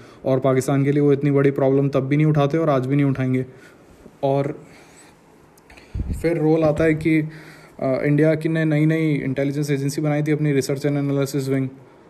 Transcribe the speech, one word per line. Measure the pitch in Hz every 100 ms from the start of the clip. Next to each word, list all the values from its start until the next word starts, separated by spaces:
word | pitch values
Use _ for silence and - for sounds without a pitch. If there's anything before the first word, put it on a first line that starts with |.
| - -
और | 131 131
पाकिस्तान | 131 131 127 139
के | 139
लिए | 143
वो | 143
इतनी | 135 143
बड़ी | 139 139
प्रॉब्लम | 139 135 139 139
तब | 139
भी | 135 143
नहीं | 156
उठाते | 151 139 160
और | 160
आज | 135 127
भी | 143
नहीं | 139
उठाएंगे। | 131 131 127 131 - - - - - - -
और | 139 139 139 147 - - - - - - _ - _ _ - - - - - -
फिर | 160 160
रोल | 156 160
आता | 156 151
है | 160
कि, | 156 160 160 156 - - - - -
अ, | 131 131
इंडिया | 147 147 156
की | 156 160
ने | 160
नई-नई | 160 147 156 160 156
इंटेलिजेंस | 151 135 131 139 139 147
एजेंसी | 139 139 147
बनाई | 151 147
थी | 151
अपनी, | 151 151
रिसर्च | 139 131 139 147
एंड | 143
एनालिसिस | 139 139 139 147 135
विंग। | 135 131 - - -